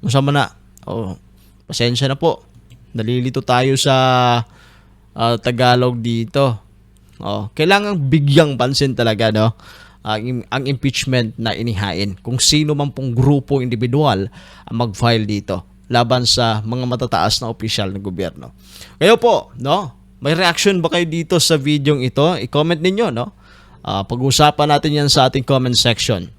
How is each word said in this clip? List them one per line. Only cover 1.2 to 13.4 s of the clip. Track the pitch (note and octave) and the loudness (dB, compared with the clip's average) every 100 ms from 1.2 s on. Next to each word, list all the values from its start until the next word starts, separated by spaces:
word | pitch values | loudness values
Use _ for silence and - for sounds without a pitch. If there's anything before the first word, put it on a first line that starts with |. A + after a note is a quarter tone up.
| - - - _ _ | -16 -20 -20 _ _
pasensya | - A#2+ B2 C3+ | -2 -2 0 -2
na | |
po. | C#3 E3 - - - - - - | 0 0 0 -8 -20 -20 -20 -12
Nalilito | A#2 A2 B2 B2 C3 | -6 -4 -2 -2 -4
tayo | A#2+ B2 C3 | 0 2 2
sa, | C3+ - C3 C3 B2+ B2 A#2+ A#2 - - - - _ _ - | 0 2 2 4 4 4 2 -2 -14 -20 -20 -20 _ _ -4
ah, | A2+ A#2 | -2 0
Tagalog | B2+ A#2+ B2+ B2 B2+ A#2+ | -2 2 4 4 2 0
dito. | A#2 A#2 A2+ C#3+ C#3 A2 - - _ _ - - | -2 -4 -2 0 0 0 -10 -20 _ _ -20 -12
Oh, | - G#2+ G#2 - | -8 -6 -6 -2
kailangang | D#3+ G3 G#3 G3 C#3 | 2 2 2 -2 2
bigyang | D#3 C#3+ C#3+ D#3 | 2 4 4 4
pansin | C3 B2 C3+ C#3 | 2 0 0 0
talaga, | A#2+ A#2 G#2+ A2+ | 0 0 2 2
no? | G#2+ A2 - - - - - - | 2 2 0 -14 -20 -20 -16 -6
Ang | G#2+ A#2 | -4 -4
im-, | B2+ - | -6 -6
ang | C3 C3+ | -6 -4
impeachment | C#3 C#3 - - B2+ A2+ - | -2 -2 -2 -2 0 -2 -4
na | A2 F#2 | -6 -4
inihain. | A#2 F#2 G2+ E2+ G2+ F#2+ | -4 -2 -2 -2 -6 -6
Kung | - B2 | -6 -2
sino | - D3+ D3+ D3 | 2 2 2 0
man | C#3+ | -2
pong | C3+ C3+ A#2 | -4 -6 0
grupo, | B2+ C#3+ | 2 2